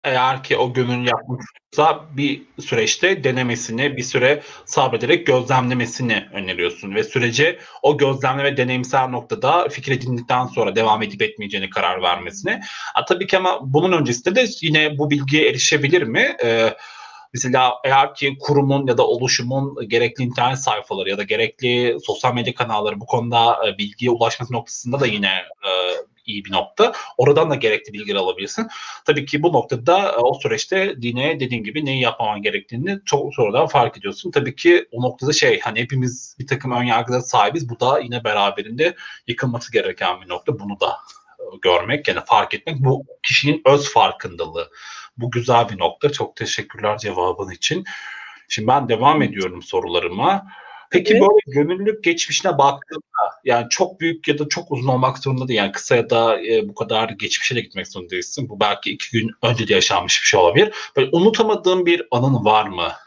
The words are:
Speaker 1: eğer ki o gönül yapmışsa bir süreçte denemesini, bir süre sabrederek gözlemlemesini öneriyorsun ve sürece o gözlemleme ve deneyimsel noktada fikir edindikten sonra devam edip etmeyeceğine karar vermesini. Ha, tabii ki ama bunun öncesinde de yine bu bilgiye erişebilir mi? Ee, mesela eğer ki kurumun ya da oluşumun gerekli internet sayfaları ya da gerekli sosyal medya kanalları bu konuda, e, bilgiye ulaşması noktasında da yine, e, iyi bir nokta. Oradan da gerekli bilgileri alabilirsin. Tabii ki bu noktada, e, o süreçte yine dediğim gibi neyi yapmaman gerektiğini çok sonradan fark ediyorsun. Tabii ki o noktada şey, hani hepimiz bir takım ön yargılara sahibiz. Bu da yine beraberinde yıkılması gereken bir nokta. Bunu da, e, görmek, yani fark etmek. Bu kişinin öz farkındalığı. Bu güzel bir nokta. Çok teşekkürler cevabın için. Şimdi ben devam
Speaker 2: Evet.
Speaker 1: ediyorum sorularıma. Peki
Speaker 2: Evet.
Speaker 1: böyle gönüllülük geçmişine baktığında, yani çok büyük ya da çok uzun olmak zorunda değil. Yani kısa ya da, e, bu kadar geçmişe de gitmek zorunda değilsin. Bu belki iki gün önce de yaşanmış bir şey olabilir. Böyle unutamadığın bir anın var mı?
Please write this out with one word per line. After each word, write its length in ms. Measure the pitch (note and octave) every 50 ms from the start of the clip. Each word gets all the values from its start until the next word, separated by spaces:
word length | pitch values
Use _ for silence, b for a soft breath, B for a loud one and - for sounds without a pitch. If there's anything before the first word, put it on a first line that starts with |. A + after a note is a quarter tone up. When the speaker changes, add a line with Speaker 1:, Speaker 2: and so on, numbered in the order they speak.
| -
Speaker 1:
eğer 380 | D3 B2+ B2+ B2+ C3 C3+ C3
ki 140 | - - C#3
o 160 | - B2 B2+
gönül 340 | A#2+ B2+ B2 B2 B2 B2 B2
yapmışsa 960 | B2 A#2 - - - B2 - - - _ - _ _ - - D3+ D#3+ D3 - - - C#3+
bir 260 | C3 C#3+ C#3 - - - _ _ -
süreçte 640 | - - C3 A#2 A2 G#2+ - - - F#3 F#3+ - C3
denemesini, 720 | C3 B2 C3 B2+ B2 A#2 A2+ - - A2+ A#2+ C#3 C#3+ C3
bir 60 | B2+
süre 400 | A#2+ - - C3 B2 C3 D3 D3 B B B B B
sabrederek 600 | - - D#3 C3+ C3 - A2 B2 A#2+ E3+ E3 E3
gözlemlemesini 1000 | D3 C3 B2+ A#2+ B2 C3+ B2+ B2 B2 B2+ B2 A#2+ A#2 - - C3 A#2 A2 G2 - -
öneriyorsun 640 | - G2+ F#2+ F#2 F2+ E2+ F2 F2 - - - G2 G2
ve 100 | G#2+ G#2+
sürece 540 | - - C3 B2 A#2+ A2+ B2+ D3 E3+ F3+ B B B B B
o 160 | - C#3 D3+ C#3
gözlemleme 540 | C#3+ C3+ C3+ C3+ C#3 C3 C3+ C#3 C#3 C#3+
ve 40 | C#3+
deneyimsel 520 | C3+ B2+ B2 B2+ B2+ B2 - - C3+ C3 C3
noktada 600 | B2+ A#2+ - - - G2+ C3 C3+ D#3+ F3 - -
fikir 240 | - - B2+ C#3
edindikten 540 | C3+ B2+ B2+ C3 B2 A#2+ A#2+ - C3+ B2 B2+
sonra 300 | A#2+ - B2 A2 G2 F#2+
devam 260 | A2+ A2+ A2 G#2+ A2
edip 200 | A2 G2+ G2 G2
etmeyeceğine 480 | A2 G#2+ - - G#2 G2+ G2+ G2 F#2+ F#2
karar 320 | - G#2+ F#2 F2 F#2 F#2
vermesini. 580 | F#2 F2 F2 F2 F2 F2 - G2+ - - A3+ A#3+ B B B B B B B
Ha, 100 | - B2
tabii 220 | - C#3+ - G3
ki 120 | F#3+ - F#3
ama 200 | F#3+ F#3 - -
bunun 300 | C#3 C3+ C3+ D3+ F3 F#3
öncesinde 420 | F3+ D#3+ C#3 A#2+ A#2+ - - F#3 F#3+
de 120 | B3+ B3+ A3 - -
yine 360 | D#3+ D#3+ D3+ D#3 D3+ D3+ D3 C#3
bu 120 | D3+ D3
bilgiye 380 | D3 C#3+ C#3 C3+ C#3+ D#3 D3 B2+
erişebilir 540 | - C3 - - D#3+ C#3+ C3+ C#3 E3+ F3+
mi? 340 | - A2 A#2+ F3+ A#3+ - - - A#2+
Ee, 300 | A#2 A2+ A2+ A2+ A2 A2 B B B B B B B B B B B -
mesela 400 | B2 B2 B2+ B2 C3 B2+ B2+ - - -
eğer 300 | C3 C3+ C3+ C#3 C#3 -
ki 220 | - C#3+ C#3 C3+ C3+
kurumun 460 | - - C#3+ C#3+ C#3 C3+ C#3 C#3 C#3
ya 120 | B2+ A#2 G#2+
da 80 | A2
oluşumun 840 | - B2 A#2 B2+ B2+ - - A#2+ B2 C3 C3+ C#3 C#3 C#3 - A#2+ G2+
gerekli 360 | A#2 A#2 A#2+ A#2 - - B2
internet 340 | A#2+ A#2+ - A#2+ B2 B2+ C3
sayfaları 520 | - C3 G#2+ G#2 - _ G#2 F#2+ F#2 F#2+
ya 80 | G2 G2
da 40 |
gerekli 720 | G#2 G2 G#2+ A2 A2+ A2 - _ B2+ B2 B2 B2 B2 A#2+ - D2 -
sosyal 280 | - G2+ - - B2+ A#2+
medya 200 | B2 A2+ B2 A#2+
kanalları 460 | - A#2+ A2+ A2 G#2+ G#2 G#2+ G#2+ G2+
bu 60 | A#2+
konuda, 600 | - - A#2+ A#2 A#2 A#2 A#2 A#2 A#2 G#2 - A2+ G#2
e, 100 | F#2+ G2
bilgiye 320 | G#2 G2+ - - A#2+ B2
ulaşması 420 | A#2 A2+ A#2 A#2 - - B2 A#2+
noktasında 480 | B2+ A#2+ - - - - - A#2+ B2+ C#3
da 60 | C3+
yine, 240 | A#2 G#2 G#2 G2 F#2+ F#2+ F#2 F2+ - - _ -
e, 40 | G2 F#2 F#2 F2+ F2+ F2+ - - _ _ _ _
iyi 200 | - G#2 G2+ F#2+
bir 80 | G2
nokta. 400 | G2 F2+ - - _ - G#3+ B3 B B B B B -
Oradan 320 | B2 C#3+ C#3+ D#3 D#3+ D#3+
da 40 | C#3+
gerekli 380 | B2 A#2 A2 G#2+ G#2 - -
bilgileri 260 | G#2 G#2 G#2 G2+ G2+ G2
alabilirsin. 480 | F#2 F#2 F2+ F#2 G2 G#2 - - A3+ A3 B B B B B B B
Tabii 180 | - D3+ D3 C3+
ki 160 | - - D3
bu 100 | D3 F3
noktada, 600 | D#3+ C#3 - - C3+ A#2+ A#2 E3+ F3 G3 G3+ -
e, 40 | -
o 180 | A#2 A#2+ B2+ -
süreçte 600 | - - - - - - - F#3 F#3+ F#3+ G3+ - C3
yine 420 | A#2 A#2+ A#2 B2 C3+ D#3 D#3+ C#3
dediğim 240 | C3+ A#2+ B2 A#2 G#2
gibi 200 | G2+ A2 D3+ D#3
neyi 160 | C3+ C3+ C3
yapmaman 420 | B2+ A#2 - - A#2+ G#2+ G#2 G#2
gerektiğini 560 | G2+ G#2 G2+ G2 - _ A#2 A#2 D3 F#3+ G3 G3 _
çok 300 | - D3+ C#3 C#3+ C#3+ C#3
sonradan 320 | - A#2 G#2 G#2 C3+ D#3+
fark 320 | C#3+ - C#3 A#2 G#2+ - F#2+
ediyorsun. 320 | G2 G2+ F#2+ - - F#3
Tabii 240 | - C#3+ C3 C3 C3+
ki 340 | - - E3+ F3 - - _
o 100 | - A#2+
noktada 300 | B2 B2+ - _ B2+ C#3
şey, 280 | C#3+ - D3+ C3 A2 F#2+
hani 200 | - A#2+ G#2+ A2+
hepimiz 560 | B2 A#2+ C3+ C3 B2+ B2 A#2+ - - - - _
bir 80 | B2+
takım 260 | - C3+ B2+ - B2+
ön 100 | B2 B2 B2
yargılara 380 | B2 A#2 A#2 A#2 A#2+ B2 B2
sahibiz. 460 | A#2+ - - A#2 G2+ G#2+ - - C3+ A#2+
Bu 120 | A#2 -
da 180 | A#2+ B2+ C#3 -
yine 260 | B2 A#2+ A#2+ A#2+ A2+
beraberinde 720 | A2 G#2+ G#2 G2+ G2 G2 - G2+ A2 A#2 B2+ D#3 F3 F3 B B B B B B
yıkılması 460 | - A2+ - - B2+ A#2 A2+ - -
gereken 480 | - G#2+ - F#2+ F2+ - G2+ F2+ F2+ -
bir 80 | - F2+
nokta. 300 | F2 E2+ _ - C3 G#2
Bunu 220 | G3+ G3+ - -
da, 160 | - - - - B B B B B B B B
e, 60 | - - F#2+ G2
görmek, 460 | - F#2 F2+ - F2+ A2+ C3+ D3 - -
yani 120 | F#2 - -
fark 280 | - A#2 G#2+ A2 - -
etmek. 220 | G#2 _ D#3+ D#3+ C3
Bu 280 | C3+ C3 C#3 C#3 - _ - _
kişinin 400 | - - B2+ - C3 C#3+ D3+ D#3 -
öz 260 | C3 C#3+ C#3+ C#3+ -
farkındalığı. 800 | - A#2 G2 - - - - - E2+ E2 E2+ D#2+ D#2+ E2+ E2 - B B B B B B B B B
Bu 140 | A#2+ A#2 A#2+
güzel 380 | A#2 A#2+ A#2 B2 B2 A#2+ A#2 -
bir 100 | G#2+ F2+
nokta. 340 | F2 D#2+ - _ - C#3+
Çok 240 | - - A2 - _
teşekkürler 600 | - A2+ G2 - - G2+ - - - - G#2 G#2+ G#2+
cevabın 520 | G#2+ G#2 F#2 F#2 F2+ F#2 F2 F#2 G2 F#2
için. 340 | F2+ - - - - F#3 F#3+ B B B B B B B B B B B B B
Şimdi 200 | - A2+ G#2+ A#2+
ben 200 | C3 C#3+ C3 A2+
devam 340 | A#2 G#2+ B2 C#3+ D#3 D#3
Speaker 2:
Evet. 80 | C3+ G2+
Speaker 1:
ediyorum 320 | G2 G2 F#2+ F2+ F2+ F2
sorularıma. 840 | - - - F#2 F2 F2 E2+ F2 E2+ E2+ F2+ G2+ C3 F3 G3 G3 G3 B B B B B B B B B
Peki 220 | - F3+ - -
Speaker 2:
Evet. 100 | - -
Speaker 1:
böyle 400 | - G#3 G#3 G#3+ - C#3 C3 C#3+
gönüllülük 420 | D3 D#3+ F3+ F#3+ G3+ G#3+ G#3+ G#3+ -
geçmişine 540 | E3+ E3+ E3+ - - - - - F#3+ D#3 C#3+
baktığında, 420 | C#3 C#3+ C#3 - - _ - - _ _ - - - - - _ _
yani 220 | C3 A#2+ A#2+ A2+ A#2
çok 300 | - - F#3 - - _
büyük 280 | E3 E3 E3 D#3+ - D3
ya 100 | D3 C#3+
da 100 | D3+ D3
çok 240 | - F3 - -
uzun 160 | D3 B2 B2+ C3+
olmak 300 | B2+ B2+ C3 C3 C3 -
zorunda 300 | - C#3 C3 B2+ C3 B2+
değil. 100 | A#2+ G#2+
Yani 140 | G2+ G2
kısa 240 | G2+ - - - C3+
ya 140 | A#2+ - -
da, 320 | A#2+ A#2 A#2 A2+ A2 -
e, 260 | G#2+ A2 A2+ A2 G#2 G2+
bu 60 | G2+
kadar 340 | - A2+ G#2 A2+ A2 A2 A2
geçmişe 460 | G#2+ G2 G2+ F2+ - - - - C3
de 60 | A#2
gitmek 280 | G2 - - F#2+ F2+ -
zorunda 220 | - G2 F2+ F2
değilsin. 380 | F#2 F2+ E2+ - - C#3+ B2+ A2
Bu 120 | G#2 G2
belki 300 | G#2+ G#2 G2+ - - -
iki 200 | - - - -
gün 180 | - A2+ A2 A2 - _
önce 260 | - A2+ B2 A#2 A2 G2+
de 60 | G#2
yaşanmış 480 | F#2 F2 - G2 F2+ F2 - - -
bir 40 | -
şey 140 | - - G2+
olabilir. 340 | F2+ E2+ E2+ D#3+ G#3 G#3+ B B B B B
Böyle 120 | C#3 C3 C3+
unutamadığın 760 | D#3+ E3+ F#3 A3 A3 - A3+ G#3+ G#3 - - F3+ F#3 F#3 F3+
bir 200 | E3+ E3+ F3 - _
anın 340 | B2+ A#2+ B2+ C#3 C3+ A2+ G2+
var 220 | G#2+ A2 G#2+ G#2 G2+
mı? 200 | F#2 F2 E2+ D#2+ - - -